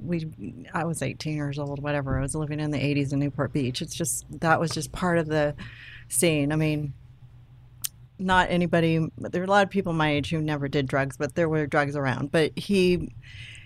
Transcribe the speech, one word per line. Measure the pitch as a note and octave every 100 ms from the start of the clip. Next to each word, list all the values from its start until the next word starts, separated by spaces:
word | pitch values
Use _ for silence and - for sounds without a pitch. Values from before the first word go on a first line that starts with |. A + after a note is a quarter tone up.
we, | E3+ E3+ D#3+ - - - -
I | F3+
was | E3 D#3+
eighteen | - - D#3 D3+
years | C#3+ C#3+
old, | C#3+ C#3+
whatever. | C#3+ D3 C3+ C3+
I |
was | C#3
living | D#3 D3 D3+
in | D3+
the | D3
eighties | C#3+ C#3+ C3+
in | C#3
Newport | C#3+ - C3+
Beach. | D3+ B2 B2+
It's | E3+
just, | - E3+ - - -
that | E3 D#3+
was | D#3+
just | D#3+ C3
part | - F3+ E3+
of | D#3
the | D#3 D3 D3 - - - - -
scene. | - E3+ D3+ C#3+
I | D#3
mean, | D#3 D3+ D3 - - - - - - - - - - - - -
not | F#3+ F#3 F3+
anybody, | F3 F3 E3+ E3 D#3+ E3 -
there | - F3
were | F#3
a |
lot | G3+
of | G3
people | G3 F3+
my | E3 D3+
age | D3 C#3+
who | D#3+
never | D#3 D3 C#3
did | D3 C3
drugs, | C#3 C3+ -
but | D3
there | - E3
were | D#3 D3
drugs | D3+ C#3+
around. | C#3+ C3+ B2 C3+
But | E3+ D3+ -
he, | - G3+ F3+ F3 - - - - - -